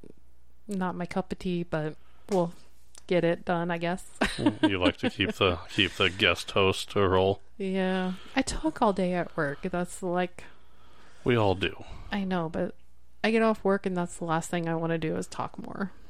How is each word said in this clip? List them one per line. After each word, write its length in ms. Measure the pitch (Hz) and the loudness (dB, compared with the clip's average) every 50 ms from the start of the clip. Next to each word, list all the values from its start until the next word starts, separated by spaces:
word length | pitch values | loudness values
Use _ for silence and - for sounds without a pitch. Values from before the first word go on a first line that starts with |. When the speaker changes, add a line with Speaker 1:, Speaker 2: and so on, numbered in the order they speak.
| - - - - - - - - - - - - - - | -14 -14 -14 -14 -14 -14 -14 -14 -14 -14 -14 -12 -8 -6
Speaker 1:
not 280 | 208 185 185 180 175 | -4 -2 -2 -2 -2
my 100 | 180 175 | -4 -6
cup 260 | 165 - 190 185 - | -4 -2 -4 -4 -4
of 80 | 190 - | -6 -4
tea, 240 | - 190 180 175 170 | -2 -2 -2 -2 -2
but 320 | - - 160 151 156 151 - - - - - - - | -2 -2 -2 -2 -4 -6 -8 -12 -14 -14 -12 -4 2
we'll 240 | 214 185 175 170 175 - - - - - - - - - - - | 2 4 4 2 0 -6 -12 -14 -14 -14 -14 -14 -14 -10 -2 0
get 160 | 190 170 165 | 2 4 4
it 220 | 170 170 - - | 4 2 0 0
done, 240 | - 180 170 170 175 | 0 0 0 0 0
I 60 | 175 170 | -2 -2
guess. 260 | 170 170 180 185 - - - - - - - - | -2 -2 -2 -4 -6 -10 -4 0 0 0 0 2
<laughs> 240 | - 294 - - - | 2 0 2 2 2
Speaker 2:
You 160 | 311 - 180 | 2 4 4
like 180 | 180 190 - - | 4 2 2 2
to 120 | - 254 | 0 -2
keep 240 | - - 202 - - | 0 2 0 0 2
the, 240 | - 104 95 87 85 - - - | 4 4 4 4 2 -2 -2 2
keep 200 | - 98 87 - | 2 2 4 4
the 140 | - 101 90 | 4 4 4
guest 420 | 85 95 107 92 87 - - - | 4 6 4 4 4 4 0 0
host 400 | - 107 98 95 95 - - - | 4 4 6 6 4 2 -2 -2
to 160 | - 104 101 92 | 2 4 4 6
roll? 340 | 92 92 95 95 101 - - - - - | 6 6 6 6 4 2 -2 -10 -8 -6
Speaker 1:
Yeah. 560 | 196 190 190 190 185 185 185 190 185 185 185 185 - - - | -4 -2 0 0 2 2 0 0 0 -2 -4 -6 -8 -2 0
I 60 | 262 | 0
talk 400 | 269 - - - - 311 302 - | 0 0 -2 -2 -2 -2 0 2
all 120 | 254 214 190 | 4 4 4
day 200 | 196 185 180 180 | 4 2 2 2
at 220 | 180 165 156 - - | 0 -2 -2 -2 -2
work. 220 | 156 143 143 - - | -2 -2 -2 -4 -4
That's 380 | 185 180 175 180 170 - - | -4 -2 -2 -2 -4 -6 -6
like 440 | 190 180 175 180 180 180 - - - - - - - - - - - - - - - - - - - | -4 -2 0 0 0 0 -4 -8 -14 -14 -14 -14 -14 -14 -14 -14 -14 -14 -14 -14 -14 -14 -12 -4 0
Speaker 2:
We 120 | 131 123 117 | 2 4 6
all 180 | 107 101 92 | 6 6 4
do. 280 | 92 95 85 - - - - - - - - | 4 2 -2 -2 -4 -10 -10 -10 -10 -8 -4
Speaker 1:
I 120 | - 208 196 | -4 -4 -2
know, 260 | 190 185 180 165 160 | 0 0 0 -2 -2
but 260 | 170 170 180 - - - - - - - - - - - - | -2 -2 -2 -4 -4 -8 -12 -14 -14 -14 -14 -14 -6 -2 0
I 80 | 214 | 2
get 100 | 226 226 | 4 4
off 220 | 220 220 214 - - | 4 4 4 2 2
work 220 | 190 196 196 - | 2 2 2 0
and 100 | 196 185 | -2 -2
that's 220 | 180 175 175 - - | -2 -2 -4 -6 -6
the 80 | 175 | -2
last 240 | 170 160 165 170 - | 0 0 0 0 0
thing 180 | - 175 165 165 | -2 0 0 0
I 80 | 165 | 0
wanna 220 | 165 165 165 165 165 | 0 0 0 0 0
do 180 | 160 160 170 | 0 0 -2
is 120 | 180 185 - | -2 -4 -6
talk 300 | - - - - - - | -6 -6 -6 -6 -8 -10
more. 320 | - - - - 202 185 - - - | -10 -10 -6 -4 -4 -4 -6 -8 -14